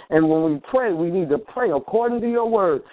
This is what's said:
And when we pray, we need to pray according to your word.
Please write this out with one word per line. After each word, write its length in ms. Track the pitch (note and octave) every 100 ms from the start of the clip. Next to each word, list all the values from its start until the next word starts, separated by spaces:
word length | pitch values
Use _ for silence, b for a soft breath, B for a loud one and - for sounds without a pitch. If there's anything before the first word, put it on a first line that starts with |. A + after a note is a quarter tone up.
| B
And 180 | D#3 D#3+
when 140 | D#3+
we 160 | D#3+ C#3+ -
pray, 240 | C4 A#3+
we 180 | D#3+ E3+
need 180 | F3+ D#3
to 80 | C#3+
pray 320 | - B3+ A#3+
according 500 | C#3 - A3 A#3+ A#3+
to 80 | A#3
your 180 | A#3 A3+
word. 340 | A3+ F#3 C#3 -